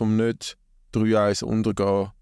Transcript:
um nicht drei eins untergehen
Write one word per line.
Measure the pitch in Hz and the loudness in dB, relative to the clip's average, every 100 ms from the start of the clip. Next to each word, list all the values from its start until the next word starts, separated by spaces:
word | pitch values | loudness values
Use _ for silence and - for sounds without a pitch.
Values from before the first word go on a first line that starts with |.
um | 110 110 | 0 2
nicht | 117 - - - _ _ _ | 0 -4 -10 -16 _ _ _
drei | 110 110 107 | 0 2 4
eins | 104 98 | 2 0
untergehen | - 110 107 98 98 98 98 - | -2 -2 0 0 0 0 -2 -10